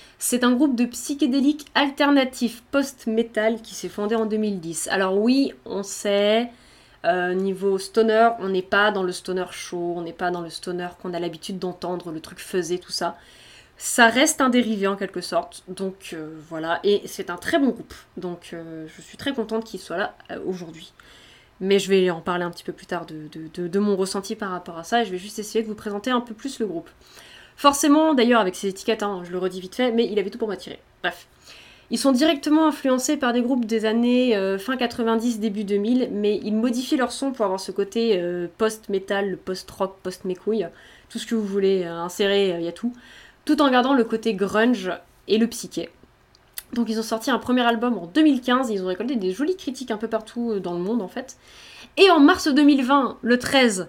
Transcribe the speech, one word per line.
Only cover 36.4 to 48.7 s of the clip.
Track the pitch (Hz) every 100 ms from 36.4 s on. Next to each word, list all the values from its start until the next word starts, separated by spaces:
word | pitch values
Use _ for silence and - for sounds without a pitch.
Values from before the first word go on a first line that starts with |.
ils | 214
modifient | 214 240 240 262 311
leur | 240
son | - 277
pour | 262 208
avoir | 190
ce | 190
côté, | 185 196 233 226 190
euh, | 175 175 175 -
post-metal, | 220 220 - 196 190 202 202
le | 175
post-rock, | - 185 - - 190 190
post-mes-couilles, | 185 185 190 180 - 220 170 - - - -
tout | 233
ce | -
que |
vous | 233 208
voulez, | 196 190 190
euh, | 175 170
insérer, | 175 - 202 202 196
euh, | 170
y | 170
a |
tout, | 170 233 247 - - - _ -
tout | 294
en | 285
gardant | 254 247
le | 277
côté | 226 220 226
grunge | 196 196 208 226 233 185 170 - _ -
et | 220
le | 226
psyché. | - 170 - - - - _ _ _ _ - -
Donc | 240 220
ils | 220
ont |
sorti | 220 226 220
un | 233
premier | - 247
album | 233 226 240 220
en | 170
deux | 294
mille | 311 262
quinze | - 247 262